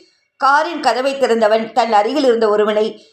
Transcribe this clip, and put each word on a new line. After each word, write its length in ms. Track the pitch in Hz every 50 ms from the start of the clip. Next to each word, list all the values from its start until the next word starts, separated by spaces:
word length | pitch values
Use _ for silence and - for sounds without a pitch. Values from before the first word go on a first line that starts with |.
| - _ _ _ _ _ _
காரின் 420 | - 269 269 285 294 320 339 320 285
கதவை 380 | - 247 226 247 262 277 269
திறந்தவன் 540 | 269 254 220 226 226 220 208 220 226 226 -
தன் 220 | - 254 226 226 220
அருகில் 300 | 208 208 233 269 302 262
இருந்த 260 | 247 226 226 226 208
ஒருவனை, 560 | 208 208 214 214 214 214 214 220 214 - - _